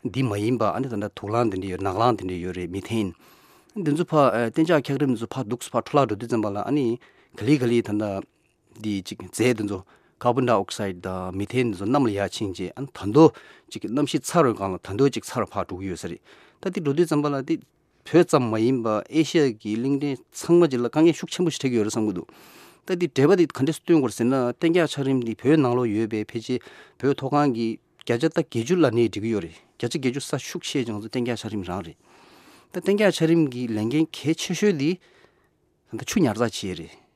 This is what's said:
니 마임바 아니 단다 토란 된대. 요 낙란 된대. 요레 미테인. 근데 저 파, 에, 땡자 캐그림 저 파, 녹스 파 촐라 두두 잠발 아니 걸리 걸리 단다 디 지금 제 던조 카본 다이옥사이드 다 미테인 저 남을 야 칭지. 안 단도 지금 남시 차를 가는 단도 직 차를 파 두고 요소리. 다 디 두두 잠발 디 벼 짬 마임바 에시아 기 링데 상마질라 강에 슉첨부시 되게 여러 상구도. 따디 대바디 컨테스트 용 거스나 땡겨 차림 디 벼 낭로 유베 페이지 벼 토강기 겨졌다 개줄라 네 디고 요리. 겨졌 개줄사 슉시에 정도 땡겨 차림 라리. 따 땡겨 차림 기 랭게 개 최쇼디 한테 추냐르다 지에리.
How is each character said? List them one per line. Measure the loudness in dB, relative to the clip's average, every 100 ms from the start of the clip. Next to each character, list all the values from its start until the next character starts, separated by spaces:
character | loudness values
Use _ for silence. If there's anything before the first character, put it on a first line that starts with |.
니 | -6 -4
마 | -2 -2
임 | -2 0
바 | 0
아 | -2
니 |
단 | -6 -6
다 | -8
토 | -8 -4
란 | 0 0
된 | -2
대. | -6
요 | -4
낙 | -4 2
란 | 2
된 | 0 -4
대. | -6
요 | -6
레 | -6 -6
미 | -8
테 | -4 -2
인. | -2 -6 -20 _ _ _ _
근 | -4
데 | -2 0
저 |
파, | 2 4 4
에, | 4 0
땡 | 0 2
자 | 2
캐 | 0
그 | -2
림 | 0 0
저 |
파, | -4 -8
녹 | -6 -6
스 | -2
파 | -4
촐 | 2 2
라 |
두 | 2
두 | -2 -2
잠 | -2
발 | -2
아 | -4 -2
니 | 0 0 -2 -8 _ _
걸 | -6 0
리 | 2
걸 | 4
리 | 2
단 | 2 -2
다 | -2 -6 -10 _ _ _ _ -10
디 | -4 -4
지 | -6 -12
금 | -12
제 | 0 0 0
던 |
조 | -4 -6 -10 _ _ _
카 | 0
본 | 0
다 | 2
이 | 2
옥 | 0
사 | -6
이 | -6
드 | -6
다 | -8 -6 -6
미 | -6 -4
테 | 0
인 | -2
저 | -2 0
남 | 2
을 | 2
야 | 0 -4
칭 | -4 -8
지. | -6 -10 -10
안 | -12
단 | -8 2
도 | 8 8 6 -20 -20 _
지 | -12
금 | -6 -2
남 |
시 | -2 -2
차 | 0 2
를 | 2
가 | 2 -4
는 | -6
단 | -8
도 | 0 0
직 | 0
차 | -6 -6
를 | -4
파 | -6
두 | -6 -8
고 | -8
요 | -8
소 |
리. | -10 -12 _ -20 _ _
다 | -8
디 | -4
두 | -2
두 | 0 2
잠 | 2
발 | 0 -2
디 | -4 -6 _ _ _ _
벼 | 2 4
짬 | 6 4 2
마 | 2
임 | 2 2
바 | 0 -2 0
에 | 0
시 | 2 2
아 | 2
기 | 0 -4 -2
링 | 0
데 | -2 -2 -6 _
상 | -12 4 6
마 | 6
질 | 2
라 | -2
강 | 4 4
에 |
슉 | 4 -6
첨 | -2 -2
부 |
시 | 0
되 | 0
게 | 0
여 | 0
러 |
상 | 0
구 | -2
도. | -4 -10 -20 -20 -20 -20 _
따 | -6 -4
디 | -2
대 | 4
바 | 4 6
디 | 2
컨 | 0
테 | -2
스 | -2
트 | 2
용 | 2
거 | 2
스 | 0 2
나 | 2 0
땡 | 0 2
겨 | 2
차 | 2 0 0
림 | 0
디 | -2 -2
벼 | 2
낭 | 4 4
로 | 0 0
유 | 0 0
베 | -2 -4
페 |
이 | -8
지 | -6 -6 -6 -20 -20 _
벼 | -2
토 | -2 0
강 | 2 2
기 | 2 -2 -4 _ _
겨 | -4 0
졌 | 0
다 | 0
개 | -2 -4 0
줄 | 2
라 | 4
네 | 4 2
디 | 0
고 | -2
요 | -2
리. | -4 -16 _ _
겨 | -6
졌 | -2
개 | -2
줄 | -4
사 | -6
슉 | -6 -6 -10 -4
시 | -4
에 |
정 | -2 -6
도 | -6
땡 | -4
겨 | -2 -4
차 | -6
림 | -6
라 | -6 -8
리. | -8 -18 _ _ -20 -20 -20 -20 _
따 | -4
땡 | 0 2
겨 | 2
차 | 2
림 | 2 4 2
기 | -2 -4
랭 | -2 0
게 | 0 -2
개 | -2 -4
최 | -4 -4
쇼 | 0 2
디 | 2 0 -2 _ _ _ _ _ _ _ _ _
한 |
테 | -12
추 | -2 2
냐 | 2
르 | 2
다 | -2
지 | -2 -8
에 |
리. | -10 -12 -20 _